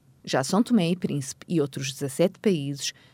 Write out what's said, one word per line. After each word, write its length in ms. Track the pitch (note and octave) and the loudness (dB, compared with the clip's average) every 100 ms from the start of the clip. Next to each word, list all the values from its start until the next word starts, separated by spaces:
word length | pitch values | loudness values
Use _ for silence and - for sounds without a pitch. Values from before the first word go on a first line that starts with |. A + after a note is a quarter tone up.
| _ _ | _ _
Já 180 | - C3+ | -2 0
São 180 | C3+ F#3+ | 2 2
Tomé 300 | B3 A#3 E3 | 4 2 2
e 60 | F3+ | 0
Príncipe 500 | - C#3+ C3+ - - | -2 -4 -6 -12 -2
e 120 | E3 | 0
outros 320 | C#3+ C#3 C3+ | 0 -4 -8
dezassete 480 | - C#3+ - F#3 - | -6 -4 0 0 2
países 520 | A3 E3 C#3 C#3 - - _ | 0 0 -2 -6 -8 -10 _